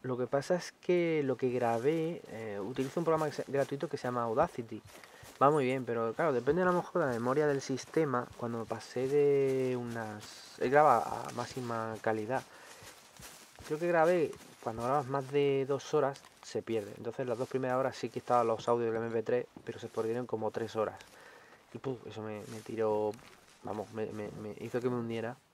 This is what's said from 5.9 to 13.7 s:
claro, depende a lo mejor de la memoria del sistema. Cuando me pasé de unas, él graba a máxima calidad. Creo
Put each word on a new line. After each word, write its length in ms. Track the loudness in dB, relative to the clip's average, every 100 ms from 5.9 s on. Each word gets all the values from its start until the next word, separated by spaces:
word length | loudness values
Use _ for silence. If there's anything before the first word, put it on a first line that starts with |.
| 0 0
claro, 180 | 2 2
depende 300 | 2 2 4
a 20 |
lo 80 | 4
mejor 300 | 2 0 0
de 60 | 0
la 40 |
memoria 340 | 2 2 4 4
del 140 | 2
sistema. 680 | 0 -4 -2 0 2 0 -2 -6
Cuando 180 | -6 -4
me 80 |
pasé 420 | -6 -8 -6 -2 2
de 720 | 4 6 6 4 2 0 0
unas, 840 | -4 -6 -6 -8 -14 -18 -18 -4
él 120 | 4
graba 320 | 8 8 8
a 280 | 4 -4 -6
máxima 640 | -6 -6 -6 -4 -4 -4 -2
calidad. 420 | 0 0 0 -4 -4 -20 -20 -20 -20 -20 -20 -20 -20 -18 -20 -20
Creo 120 | -8